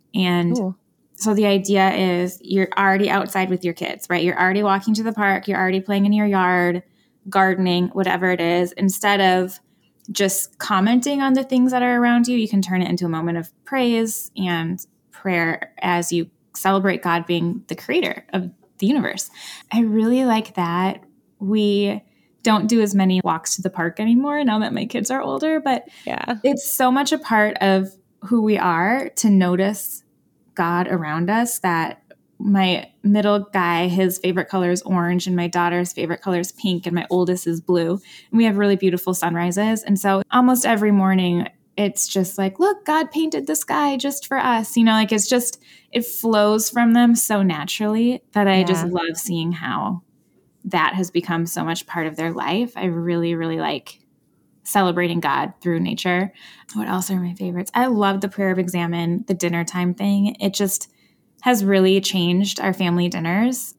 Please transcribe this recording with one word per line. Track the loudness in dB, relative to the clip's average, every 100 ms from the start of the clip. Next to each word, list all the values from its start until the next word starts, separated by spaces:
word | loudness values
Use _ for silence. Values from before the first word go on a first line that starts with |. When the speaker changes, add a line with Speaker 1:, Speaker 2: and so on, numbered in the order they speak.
| _
Speaker 1:
And | -2 0 2 2 0
Speaker 2:
Cool. | -2 -8 _ _ _ -6
Speaker 1:
so | 0
the | 2 2
idea | 2 2 2 2
is | 2 0 0 -2 -6
you're | -4 -2 0 0
already | 2 2 2
outside | 0 -2 -4 -2
with | -2
your | -4
kids, | -6 -8 -8 -4
right? | 0
You're | 0 2
already | 0 2
walking | 2 0 0
to | -2
the | -2
park. | -2 0 0 -2
You're | -2
already | 0 -2
playing | 0 0 2
in |
your | 2 2
yard, | 2 2 2 2 -2 -6 _ _ _ -2
gardening, | 2 2 2 2 2 0
whatever | 0 -2 0 0
it | 0
is. | 0 0 0
Instead | 0 -2 0 0 4
of | 4 2 0 -6 _ _ _ _ -10
just | -2 0 0 -8 -8
commenting | -2 2 4 4 2 0
on | 2
the | 2
things | 2 2 2
that | 2
are | 2 2
around | 4 4 2
you, | 0
you | 0
can | 0
turn | 0 0
it | 0
into | -2
a | -2
moment | -2 -2 -4
of | -6 _
praise | -6 -2 0 0 -2 -4 -10 -6
and | -2 -2 -4 -6 -12 _ _
prayer | -10 -2 0 0 -4 -8 -6
as | -2 -2 0
you | -4 -4 _ _
celebrate | -4 0 2 2 0
God | -2 -2 -2
being | -2 -2 -6 -10
the |
creator | -12 -4 -2 -2 -6 -6
of | -6 -6 -12 _ -4
the | 0
universe. | 0 -2 -6 -10 -14 -18 -18 -4
I | 0
really | 2 2 2 2
like | 2 0 -2
that. | -4 -2 0 -2 -4 -12 _ _ -10
We | -2 0 2 2 0 -4 -10 _ _ _
don't | 0 0 2
do | 2
as | 2
many | 2 2 2
walks | 0 -4 -4 -6
to |
the | -6
park | -4 -6 -2
anymore | 2 2 2 0
now | 0 0
that | -2
my | -4 -6
kids | -6 -4
are | -4
older, | -4 -2 -2 -2
but | 0 -2 -4 -16 -8
Speaker 2:
Yeah. | -8 -6 -2
Speaker 1:
it's | 0 -2 -4
so | 0 2
much | 2 0
a | -2
part | 0 2 2 2
of | 2 2 0 -8 _ _
who | -2 2
we | 2 2
are | 2 2 2 0 -2 0
to | 4
notice | 6 4 2 0 -2 -10 -12 _ _ _ _ _
God | -4 0 0 0
around | -2 -4 -4 0
us | 0 -2 -2
that | -2 0 -2 -8 _ -20 _ -6
my | 0 2 2 0 -6 _
middle | 2 2 4 0 0
guy, | -2 0 0 0
his | 2 0 0
favorite | -2 -2 -2
color | -2 0
is | -2
orange, | 0 0 2 0 0
and |
my | -2 0
daughter's | 0 0 0 -2
favorite | -4 -6 -4
color | -2 -2
is | -4
pink, | -4 -4 -2 -2
and |
my | -4 0
oldest | 0 0 0 -2
is | -4
blue. | 0 0 0 -4 -8 -20 -2
And | 2
we |
have | 2 4
really | 2 2
beautiful | 2 0 -2
sunrises. | -2 -2 0 -2 0 0 -2
And | -2 -2
so | 0 0 2
almost | 4 4 4
every | 2 2 4
morning, | 4 4 2 2 0 -4 _ _ -4
it's | -2 -2 -4
just | -2 -4 -2
like, | -4 0
"Look, | 0 0
God | -2 -2 -2
painted | -2 -2 -2 -4
the | -6
sky | -2 -2 0 -2
just | -4 -6 -4
for | -2
us." | 0 0 0 2
You |
know, | 4
like, | 4 2
it's | 0 2
just, | 0 -2 -8 _ -20 _
it | -4 -4
flows | -4 0 4 4 2 0
from | 2 4
them | 6 6 4
so | 2 2
naturally | 2 0 -4 -4 -2 2 0 0 _
that | 0 4
I | 4
just | 4 0 0
Speaker 2:
Yeah. |
Speaker 1:
love | -2 -4 -6
seeing | -4 -2 -2
how | -4 -4 -4 -4 -6 _ _ _ _ _ _
that | -4 0 0
has | 0 -2
become | -4 -2 -4 -4
so | -4
much | -4 -6 -8
part | -6 -6
of | -4
their | -6
life. | -4 -4 -2 -4 -4
I |
really, | -6 -4 -2 -2 -2
really | -2 -4 -4
like | -4 -6 -10 -20 _ _ _ _ _ _
celebrating | -2 0 2 0 -2 -2
God | -2 -2 -4 -6
through | -4 -2
nature. | -2 -4 -2 -2 -2 -8 -20 -20 -12
What | -8 -4
else | -4 -2
are | -4
my | -4
favorites? | -6 -6 -6 -4
I | 0 0
love | 2 2 0
the | -4
prayer | -2 -2
of | 0
examine, | -2 -2 -2 -2 -2 -2 -4
the |
dinner | -2 -2 -2
time | -4 -2 -2
thing. | -2 0 0 0 -2
It | -4
just | -2 -2 -4 -10 _ _ _ _ _
has | 0 2
really | 4 4 6 4
changed | 2 0 2 2 0 -2
our | -4
family | -2 0 0 0
dinners. | -2 -2 0 0 -2 -10